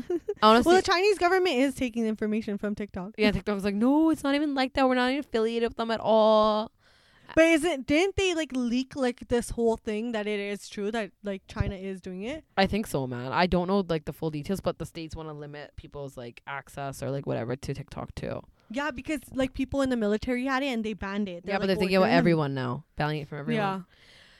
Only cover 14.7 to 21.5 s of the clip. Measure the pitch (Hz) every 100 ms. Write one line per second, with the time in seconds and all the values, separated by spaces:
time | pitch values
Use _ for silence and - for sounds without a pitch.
14.7 | - 160 170 160 160 160 147 147 147 143
15.7 | - 147 147 139 131 120 110 - 139 -
16.7 | - 139 135 127 139 - 131 117 131 -
17.7 | 143 - - - - - - - _ -
18.7 | 226 294 254 262 302 - 240 262 - 262
19.7 | 277 269 247 208 214 - 247 262 262 277
20.7 | 233 214 202 196 202 202 175 180